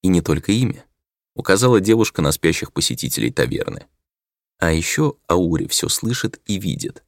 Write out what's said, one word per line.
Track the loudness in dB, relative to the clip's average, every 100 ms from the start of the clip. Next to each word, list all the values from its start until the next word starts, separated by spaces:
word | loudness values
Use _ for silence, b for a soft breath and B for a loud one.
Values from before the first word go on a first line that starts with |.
И | 4
не | 2
только | 2 -2 0
ими, | 0 0 -4 _ _ _ _ _ -10
указала | 0 4 6 4
девушка | 4 4 2 0
на | 0
спящих | 2 0 0 -4
посетителей | -4 -4 -4 -6 -2 -2
таверны. | 0 -2 -2 -6 -10 -16 _ _ _ _ _ _ _
А | 0
еще | 0 -2 -2 -2 -2 -2
Аури | 0 2 0 -2
все | -4 -2
слышит | -4 -4 -4 -6 -8 -8
и | -6
видит. | -4 -6 -8 -12